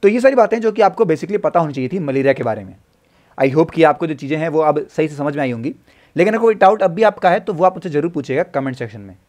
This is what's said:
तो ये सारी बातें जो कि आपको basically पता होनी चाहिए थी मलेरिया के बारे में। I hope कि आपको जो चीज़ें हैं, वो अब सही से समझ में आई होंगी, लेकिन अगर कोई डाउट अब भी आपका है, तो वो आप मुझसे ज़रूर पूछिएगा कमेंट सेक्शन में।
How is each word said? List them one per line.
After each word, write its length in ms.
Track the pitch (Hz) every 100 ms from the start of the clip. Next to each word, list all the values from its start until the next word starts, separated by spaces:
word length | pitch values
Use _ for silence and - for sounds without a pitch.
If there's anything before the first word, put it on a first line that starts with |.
तो 60 | 202
ये 120 | 233
सारी 160 | 254 269
बातें 260 | 208 226
जो 100 | 220
कि 100 | 214
आपको 240 | 202 185 214
basically 360 | 160 165 208
पता 180 | - 170
होनी 140 | 160
चाहिए 160 | 135 127
थी 100 | 185
मलेरिया 340 | 147 135 135
के 100 | 131
बारे 200 | 123 110
में। 120 | 98 95 _ _ _ _ _ -
I 120 | 135
hope 200 | 135 165
कि 120 | 165
आपको 240 | 160 147 170
जो 60 |
चीज़ें 240 | 151 139 156
हैं, 120 | 160
वो 100 | 151
अब 280 | 156 147 139
सही 200 | - 156
से 80 | 147
समझ 200 | 147 147
में 60 |
आई 100 | 135
होंगी, 240 | 120 123 - _ _ _ -
लेकिन 160 | 180
अगर 80 | 220
कोई 120 | 226
डाउट 300 | 214 190 214
अब 80 | 196
भी 120 | 165
आपका 260 | 220 208 185
है, 100 | 180
तो 140 | -
वो 120 | 175 180
आप 80 |
मुझसे 160 | 180 185
ज़रूर 220 | 147 160
पूछिएगा 320 | 170 131 135
कमेंट 340 | - 143 135 131
सेक्शन 240 | 117 107
में। 140 | 98 95